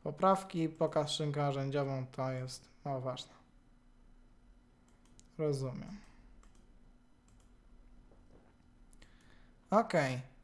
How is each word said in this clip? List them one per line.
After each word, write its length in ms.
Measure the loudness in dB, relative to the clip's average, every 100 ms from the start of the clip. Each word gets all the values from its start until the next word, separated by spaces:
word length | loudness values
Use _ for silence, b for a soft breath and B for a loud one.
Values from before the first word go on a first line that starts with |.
Poprawki, 640 | -6 4 6 6 2 0 0
pokaż 420 | 2 2 2 0
szynkę 300 | -2 -2 0
narzędziową, 640 | 0 0 -2 0 0 -2 -6
to 200 | -4 -4
jest 380 | -4 -8 -12 -16 -12 -6
mało 160 | -4
ważne. 320 | -4 -6 -12 -18 -20 -20 -20 -20 -20 -20 -20 -20 -20 -20 -20 -20 -20 -20 -20 -20 -20 -20 -20 -2
Rozumiem. 600 | -2 0 -4 -8 -12 -14 b b b -20 -20 -20 -20 -20 -20 -20 -20 -20 -20 -20 -20 -20 -20 -20 -20 -20 -20 -20 -20 -20 -20 -20 -20 -20 -20 -20 b b b b b b 4
Okej. 520 | 4 6 4 2 0 -6 -20